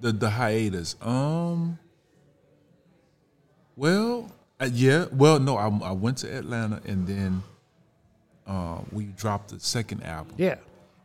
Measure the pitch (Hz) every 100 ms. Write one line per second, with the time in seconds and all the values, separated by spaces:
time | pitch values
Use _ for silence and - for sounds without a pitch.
0 | 120 107 113 113 117 110 107 92 82 -
1 | 113 127 147 165 170 170 170 165 - _
2 | _ _ _ _ _ _ _ _ _ _
3 | _ _ _ _ _ _ _ - 151 196
4 | 226 240 220 - _ - 131 120 131 156
5 | 180 139 147 151 135 113 107 104 90 95
6 | 113 131 - 131 73 117 110 107 - 98
7 | 92 98 95 92 101 - _ _ _ _
8 | _ _ _ _ 98 95 85 85 - 107
9 | 104 92 107 101 - 101 - 120 107 104
10 | - 80 78 - 185 127 - - - _